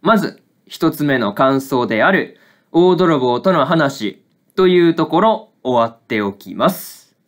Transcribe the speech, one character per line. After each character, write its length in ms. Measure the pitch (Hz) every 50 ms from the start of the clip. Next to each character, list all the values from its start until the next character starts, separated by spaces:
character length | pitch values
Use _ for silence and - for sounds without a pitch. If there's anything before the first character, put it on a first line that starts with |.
| _
ま 140 | 175 226
ず 260 | 208 165 - - _ _ _ _ _ _
一 240 | _ - - - 160
つ 140 | - - 151
目 140 | 147 139 127
の 140 | 117 101 101
感 280 | - 135 135 135 135
想 260 | 135 - 143 127 120
で 160 | 107 117 107 117
あ 80 | 165
る、 300 | 196 156 120 - - _ _ _ _ _ _ _ -
大 240 | 165 175 185 180
泥 240 | 160 185 175 165 143
棒 180 | 127 123 120 120
と 140 | - 190 185
の 140 | 165 135
話 580 | - - 160 151 139 139 - 110 101 - _ _ _ _ _ _ _ _
と 100 | - 185
い 220 | 185 180 175 175 170
う 60 | 165
と 100 | 170 -
こ 140 | - - 165
ろ 280 | 202 226 214 - - _ _ _ _
終 260 | 131 123 120 113 113
わ 80 | 117
っ 0 |
て 240 | _ _ _ 113 107 104
お 100 | 101 98
き 240 | - - 95 -
ま 140 | - 117 170
す。 440 | 190 - - - - - _ _ _ _ _